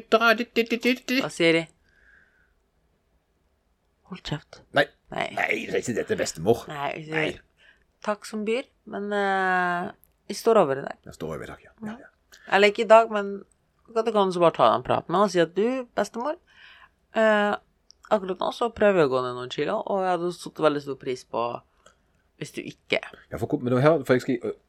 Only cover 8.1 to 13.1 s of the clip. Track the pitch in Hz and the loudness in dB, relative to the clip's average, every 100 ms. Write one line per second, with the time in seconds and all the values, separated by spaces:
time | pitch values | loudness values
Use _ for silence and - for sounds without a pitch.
8.1 | 208 - 220 208 226 277 _ - 202 202 | -8 -8 -8 -4 -4 -6 _ -14 -10 -6
9.1 | 202 196 190 185 185 180 175 185 - _ | -2 -2 0 0 0 0 -4 -6 -12 _
10.1 | _ - 202 - 220 156 135 - - - | _ -12 -4 4 4 4 0 -6 -12 -18
11.1 | - - 76 - - - - 214 233 - | -12 -10 -10 -12 -16 -20 -16 -14 -14 -18
12.1 | _ _ - - 190 202 208 214 220 226 | _ _ -20 -2 4 4 4 8 8 8